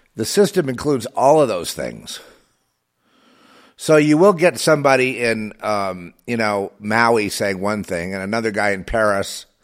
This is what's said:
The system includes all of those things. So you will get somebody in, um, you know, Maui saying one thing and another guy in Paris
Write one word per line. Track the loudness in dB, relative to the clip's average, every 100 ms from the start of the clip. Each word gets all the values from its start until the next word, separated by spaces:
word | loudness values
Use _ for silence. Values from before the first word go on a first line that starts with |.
| _
The | -8
system | -4 2 2 0 -4
includes | -4 -2 -2 -4
all | 0 4 4
of | 2
those | -2 -6
things. | -8 -10 -10 -16 -18 -20 _ _ _ _ _ _ _ _ _ _ _ _ _ _ -8
So | 2 4
you | 6 6
will | 4
get | 4 2 2
somebody | 0 2 4 4 2 0
in, | -2 -2 -6 -8
um, | -4 -4 -4 -8 -14 _ -6
you | -2
know, | 0 0 -4 -8
Maui | -2 2 4 2 0
saying | -2 -4 -2
one | -4 -4
thing | -4 -6 -6
and | -8
another | -6 -4 -4
guy | -2 -2
in | -2
Paris | -4 0 0 0 -4 -10 -18 _